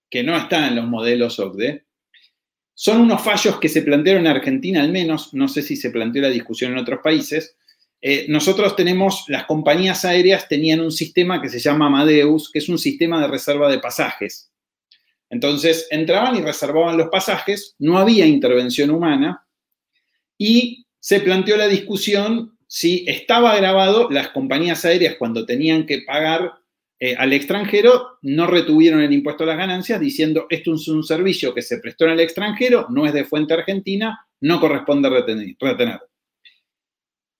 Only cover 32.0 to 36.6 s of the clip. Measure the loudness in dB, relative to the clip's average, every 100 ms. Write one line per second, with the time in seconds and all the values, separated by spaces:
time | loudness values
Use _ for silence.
32 | 0 2 0 0 -6 -2 2 2 2 -2
33 | 0 0 -2 -2 0 -2 -2 -6 -4 -4
34 | -4 -8 _ _ -2 2 2 0 0 0
35 | 2 2 0 -4 -8 -6 -4 -2 -2 -4
36 | -16 _ _ _ _ _